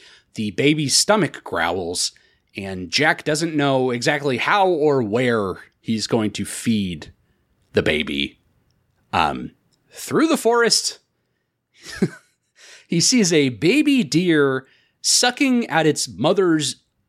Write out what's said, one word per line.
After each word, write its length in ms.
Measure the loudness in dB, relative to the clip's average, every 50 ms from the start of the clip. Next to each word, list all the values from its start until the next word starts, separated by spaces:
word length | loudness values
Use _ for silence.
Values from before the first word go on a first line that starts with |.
| -12 -20 -20 -20 _ _ _
The 160 | -6 -6 -6
baby's 440 | -4 0 2 2 2 2 0 0 0
stomach 480 | 0 2 2 2 2 2 0 -2 -8 -12
growls, 720 | -8 -4 -2 0 0 -2 -2 -4 -6 -4 -4 -6 -6 -8 _ _ _ _ _ _ _ _
and 340 | -12 -10 -10 -10 -10 -10 -6
Jack 360 | -2 0 0 0 0 0 -2
doesn't 280 | -4 -2 -2 -2 -2 -2
know 380 | 0 0 2 2 2 0 0
exactly 460 | -2 -2 -2 -2 -2 0 -2 -2 -2 -2
how 280 | 0 0 2 2 2 2
or 340 | 2 2 2 2 2 2 0
where 520 | 0 0 0 0 2 0 0 0 -2 -4 -8 -12 -20 _ _
he's 260 | _ -4 -4 -2 -2 -2
going 240 | 0 0 0 -2
to 140 | -4 -6 -8
feed 640 | -8 -10 -6 -2 0 0 0 0 -4 -6 -10 -12 -18 -20 _ _ _ _ _ _ _ _ _ _ _ -2
the 80 | 0 0
baby. 560 | 2 0 0 -2 -2 -2 -4 -4 -4 -6 _ _ _ _ _ _ _ _ _ _ _ _ _ _ _
Um, 400 | 0 0 0 0 0 -4 -8 -12 -14 _ _ _ _ _ _ _
through 380 | -20 -18 -10 -4 0 0 2 2
the 100 | 0 0
forest, 640 | 0 0 2 2 2 2 2 0 -2 -4 -8 -10 _ _ _ _ _ _ _ _ _ _ _ _ _ _ _ _ -20 -18 -6 -4
<laughs> 80 | -4 -4 -4 -10 _ _ _ _ _ _ _ _ -20 -20 -20 -20 -8 _
he 120 | -2 0
sees 320 | 2 2 2 2 2 4 4
a 160 | 2 2 2
baby 540 | 0 0 0 2 2 4 2 2 2 2 0
deer 640 | 2 0 0 2 2 2 2 2 2 0 -4 -6 _ _ _ _ _ _ _
sucking 680 | -4 0 0 2 2 0 0 0 0 2 2 0 0 0
at 160 | 0 2 2
its 220 | 4 2 2 -2 -8
mother's 720 | -6 -2 0 0 2 2 2 2 2 2 0 -4 -6 -8 _ _ _ _ _